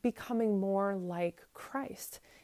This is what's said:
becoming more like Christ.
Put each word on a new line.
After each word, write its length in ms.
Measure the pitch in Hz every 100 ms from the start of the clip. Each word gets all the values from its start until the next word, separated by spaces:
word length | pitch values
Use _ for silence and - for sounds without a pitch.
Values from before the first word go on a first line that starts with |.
becoming 560 | 240 - - 233 220 202
more 340 | 196 196 202
like 480 | 196 180 175 175 170 -
Christ. 640 | - - 269 269 - - - - -